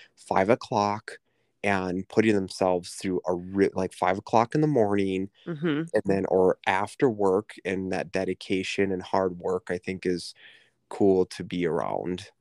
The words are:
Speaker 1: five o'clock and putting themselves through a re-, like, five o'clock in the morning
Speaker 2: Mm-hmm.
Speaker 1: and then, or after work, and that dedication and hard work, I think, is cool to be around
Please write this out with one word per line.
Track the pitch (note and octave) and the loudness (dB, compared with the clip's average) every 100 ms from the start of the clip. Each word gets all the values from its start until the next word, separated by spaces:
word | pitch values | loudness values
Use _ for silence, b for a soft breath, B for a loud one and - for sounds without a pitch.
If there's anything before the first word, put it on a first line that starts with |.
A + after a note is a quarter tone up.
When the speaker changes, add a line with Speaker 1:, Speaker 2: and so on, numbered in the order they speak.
| B _ | B _
Speaker 1:
five | - F#2+ F#2+ | -2 0 2
o'clock | B2+ - A2+ G#2 G#2+ - - _ _ _ - | 2 0 0 0 -2 -8 -18 _ _ _ -6
and | G2+ G2 F#2 F#2 - | -2 0 0 -4 -2
putting | A2 A2 | 2 4
themselves | G2+ F#2 - F#2 F2+ F2 | 2 0 0 0 0 -4
through | - G2 F2+ D#2+ | -8 -4 -2 -2
a | |
re-, | F2+ F#2 G2 G2 | -4 -2 2 2
like, | F#2+ F#2 | 2 -4
five | - F2+ F#2+ | 0 0 0
o'clock | - A2+ A#2 | 2 2 2
in | D3+ | 2
the | D3+ | 2
morning | C3 G2+ G2+ F#2+ F#2+ G2 _ E3+ | 4 2 2 2 0 -4 _ -12
Speaker 2:
Mm-hmm. | D#3 E3 D3 E3 | -6 -2 -2 -2
Speaker 1:
and | A2 - | -2 0
then, | G2 F#2+ | 0 2
or | F#2+ F#2 - - | 4 4 4 0
after | F#2+ G#2 - C#3 | 0 -2 0 0
work, | G#2 G2 F#2+ - - | 2 2 2 -2 -10
and | - F#2+ F#2+ | -6 -4 -2
that | F2+ E2 | -4 -2
dedication | F#2+ F#2 F#2 - F#2+ F#2 - G2 | -4 -2 -4 -2 -4 -2 -2 0
and | F#2 | -2
hard | - F#2+ F#2+ F2 | -2 0 0 -2
work, | F#2 F#2 - | -4 -4 -4
I | F2+ | -6
think, | - F#2+ F#2 | -6 -4 -4
is | F2 - b b b b b - | -4 -6 b b b b b -14
cool | - G2+ F#2 F#2 | 2 4 4 2
to | - | -4
be | F2+ F2+ E2+ | -6 -2 -2
around | D2+ G1+ G1+ C#2+ F2+ - _ | -2 -2 -4 -4 -8 -10 _